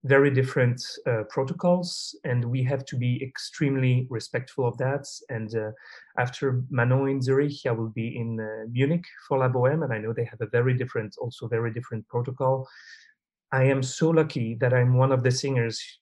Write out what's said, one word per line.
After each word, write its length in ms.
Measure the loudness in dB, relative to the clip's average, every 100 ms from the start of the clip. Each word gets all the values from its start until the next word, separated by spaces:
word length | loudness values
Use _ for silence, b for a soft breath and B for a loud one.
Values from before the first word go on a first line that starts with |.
| 6
very 240 | 6 6
different, 540 | 4 0 2 2 0 -8 -8 -2
uh, 160 | -2 -2
protocols, 840 | -4 -4 0 2 2 0 -8 -12 -10 -4
and 180 | -2
we 180 | 0 -2
have 220 | 0 -2
to 140 | -4 -4
be 260 | -2 -2
extremely 800 | -4 -10 -14 -2 0 2 2 2 0
respectful 580 | -8 -6 -6 -6 -2 -2
of 100 | 0
that. 280 | -2 -2 -6 -16 -10
And, 260 | -8 -4 -4
uh, 160 | -4 -10 B B B -4
after 440 | -4 -2 -2 -2 -2
Manon 380 | 2 4 4 2
in 140 | 0
Zurich, 440 | 2 2 2 -2 -2
I 60 |
will 160 | -2 -4
be 300 | -4 -6 -6
in, 200 | -6 -4
uh, 280 | -6 -8 -6
Munich 360 | 0 2 2 -4 -20 -4
for 120 | 0
La 100 | 2
Bohème, 340 | 4 2 2
and 120 | -2
I 60 | -4
know 120 | -4
they 140 | -4 -6
have 160 | -6
a 60 | -2
very 260 | 0 2
different, 420 | 0 -2 -4 -6 -8
also 260 | -10 -8 -4
very 240 | -2 -2
different 340 | -4 -8 -10 -6
protocol. 580 | -4 -4 -2 0 0 -4 B B B B B _ _ _
I 100 | 2
am 180 | 4 4
so 280 | 0 0 2
lucky 460 | 4 2 -2 -4 0
that 180 | 2
I'm 240 | 4 4 6
one 160 | 4
of 100 | 4
the 80 | 2
singers 500 | 0 0 0 0 -4 -12 -18